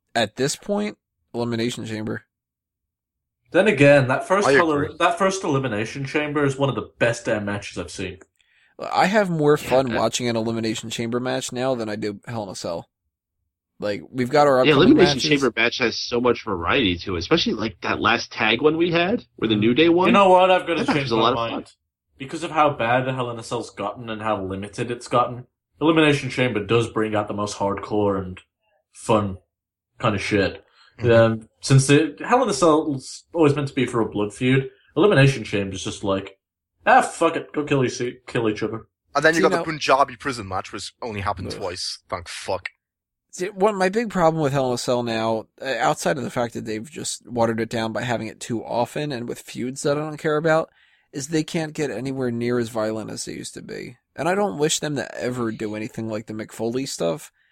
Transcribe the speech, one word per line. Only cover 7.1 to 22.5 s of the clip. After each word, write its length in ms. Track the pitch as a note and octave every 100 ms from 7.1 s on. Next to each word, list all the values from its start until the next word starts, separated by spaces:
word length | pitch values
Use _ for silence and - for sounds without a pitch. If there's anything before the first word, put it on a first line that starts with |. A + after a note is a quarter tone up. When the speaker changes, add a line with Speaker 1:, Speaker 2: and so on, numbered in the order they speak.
| A2+
Speaker 2:
damn 200 | C3 A2
matches 340 | G2+ G2+ - -
I've 120 | E2
seen. 280 | - F2+ F#2 _ _ _ _ _ -
Speaker 1:
I 280 | - G#2 F3
have 220 | A3 F#3+
more 280 | E3 D3 D3+
Speaker 4:
Yeah, 80 | -
Speaker 1:
fun 200 | B2+ C3
Speaker 4:
that 80 | A#2
Speaker 1:
watching 300 | A#2+ - B2
an 80 | A2+
Elimination 540 | A2 A#2 A2+ G#2+ A2+
Chamber 300 | A#2 A#2 A#2+
match 320 | B2+ C3 -
now 220 | B2 C3
than 140 | B2 G#2+
I 80 | G#2+
do 240 | G#2+ G2+ -
Hell 180 | A#2
in 40 | G2
a 60 | F2+
Cell. 320 | G2 E2+ - _ _ _ _ _ _ _ _ -
Like, 240 | G#2 G2+ D#2
we've 200 | C3 B2
got 160 | D3 D3
our 180 | B2+
Speaker 4:
Yeah, 80 | C3+
Speaker 1:
upcoming 160 | C3+ B2+
Speaker 4:
Elimination 280 | - E3+ C#3
Speaker 1:
matches. 140 | D#3
Speaker 4:
Chamber 220 | C#3+ C3 A2+
match 220 | A#2 -
has 200 | A#2 -
so 220 | - A#2+
much 240 | B2 A#2
variety 520 | A2 F#2 F2 C3 G2+ E2+
to 160 | - F2
it, 40 |
especially, 340 | E2+ E3 A3+
like, 260 | A2+ A2 -
that 180 | A2 -
last 320 | G#2 A#2 -
tag 280 | - A2 -
one 160 | D3+ D#3+
we 140 | F3
had, 340 | E3+ F3+ A#3+ - -
where 120 | A2+
the 80 | G#2+
New 180 | A2
Day 140 | B2 E3+
won. 180 | E3+ F#3
Speaker 2:
You 40 |
know 160 | G3 G3
what? 200 | F3+ F#3
I've 160 | F3+ F3
gotta 140 | D#3+
Speaker 4:
That 80 | -
match 80 | D3
Speaker 2:
change 80 |
Speaker 4:
was 80 | C3+
a 40 | A2+
Speaker 2:
my 60 |
Speaker 4:
lot 80 | A2+
of 40 | B2
Speaker 2:
mind. 160 | A#2
Speaker 4:
fun. 220 | - - _ _ _ _ -
Speaker 2:
Because 260 | C3+ D#3+
of 60 | D#3